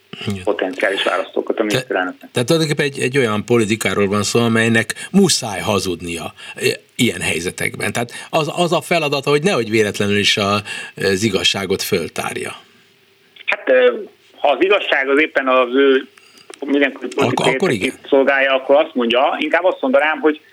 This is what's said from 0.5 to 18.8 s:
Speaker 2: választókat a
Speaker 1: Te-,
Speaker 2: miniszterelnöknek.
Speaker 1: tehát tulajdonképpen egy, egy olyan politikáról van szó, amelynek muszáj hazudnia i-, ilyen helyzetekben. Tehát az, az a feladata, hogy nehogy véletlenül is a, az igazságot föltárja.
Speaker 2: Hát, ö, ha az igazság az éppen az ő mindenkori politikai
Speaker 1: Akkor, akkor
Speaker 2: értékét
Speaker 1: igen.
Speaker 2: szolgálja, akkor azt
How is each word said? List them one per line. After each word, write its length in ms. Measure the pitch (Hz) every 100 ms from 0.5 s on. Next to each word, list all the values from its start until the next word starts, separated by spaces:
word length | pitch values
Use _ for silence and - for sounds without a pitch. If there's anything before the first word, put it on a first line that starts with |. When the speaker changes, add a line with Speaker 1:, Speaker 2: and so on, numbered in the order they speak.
| 98 95 90 104 98
Speaker 2:
választókat 540 | - 92 95 - - -
a 20 |
Speaker 1:
Te-, 60 |
Speaker 2:
miniszterelnöknek. 680 | 107 117 - 98 92 90 262
Speaker 1:
tehát 160 | - 120
tulajdonképpen 440 | 165 156 151 143
egy, 60 | 139
egy 180 | 131 135
olyan 260 | 120 104
politikáról 640 | 101 120 101 110 101 95 101
van 140 | 104
szó, 180 | 98 120
amelynek 540 | 117 113 113 113 110 - -
muszáj 500 | 190 190 - 117 92
hazudnia 720 | 90 101 95 85 87 82 82 - - -
i-, 140 | - - _ -
ilyen 240 | 113 95
helyzetekben. 720 | 90 85 87 - 95 - 104
Tehát 200 | 104 120 - -
az, 220 | 160 151 -
az 160 | 175
a 80 | 165
feladata, 500 | - 175 147 139 139
hogy 120 | 147
nehogy 280 | 151 165 110
véletlenül 480 | 110 104 98 101 104
is 180 | 98 -
a, 180 | 101 104 101 - - -
az 260 | 98 95
igazságot 600 | 110 - - 107 95 95
föltárja. 720 | - 95 80 - 82 - - - - _ _ _ _ _ _ - -
Speaker 2:
Hát, 240 | 214 -
ö, 240 | 127 123 113 - _ _ -
ha 120 | 147
az 160 | 135
igazság 440 | 185 202 - 147 135
az 120 | 139
éppen 280 | 156 151 131
az 260 | 127 123
ő 340 | 131 139 135 - _ - _ - - 139
mindenkori 420 | 143 139 131 -
politikai 200 | - -
Speaker 1:
Akkor, 180 | 127 135
akkor 240 | 131 185
Speaker 2:
értékét 220 | 113 127
Speaker 1:
igen. 160 | - -
Speaker 2:
szolgálja, 460 | 139 135 139 135
akkor 220 | 131 -
azt 180 | 139